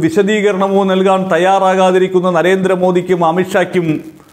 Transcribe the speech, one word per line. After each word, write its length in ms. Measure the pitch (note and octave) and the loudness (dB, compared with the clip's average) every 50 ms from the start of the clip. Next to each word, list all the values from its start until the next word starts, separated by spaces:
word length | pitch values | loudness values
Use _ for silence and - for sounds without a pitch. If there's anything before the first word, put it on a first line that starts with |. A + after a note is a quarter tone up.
| D#3+ | 0
വിശദീകരണമോ 760 | D#3 D#3+ G3+ G3 G3+ G#3+ G#3+ G3 G#3 G3 F#3 G3 G3 F#3+ G3 G3 F#3+ | 0 0 0 0 0 0 0 0 0 0 0 -2 0 0 0 0 0
നൽകാൻ 300 | F#3 F#3+ F#3+ G3 F#3+ F#3+ F#3 F#3 F3 | 0 0 2 2 0 0 0 0 0
തയ്യാറാകാതിരിക്കുന്ന 1000 | D#3+ F3+ F#3 G3 F#3+ F#3+ F#3 F#3 F#3+ F#3 F#3 F3+ F#3 F#3 F#3 F#3 F3+ F3 F#3 F3 | 0 2 2 2 2 2 2 2 2 2 2 2 2 0 0 0 0 0 0 0
നരേന്ദ്രമോദിക്കും 840 | D#3+ D#3+ F3+ F#3+ F#3+ F#3+ F#3 F#3 F3+ F3+ F#3 F3+ F3+ F3 F3+ F#3 F3 F3 D#3+ | 0 2 2 0 0 0 0 0 0 0 0 0 0 0 0 0 0 0 0
അമിത്ഷായ്ക്കും 580 | D#3+ F3+ F3+ F#3 - F#3+ F3+ F3+ F#3 F#3 E3+ D#3+ D3+ - - - - - - - | 0 0 -2 -2 -2 -2 -2 -2 -2 -2 -2 -2 -2 -4 -6 -12 -20 -20 -20 -20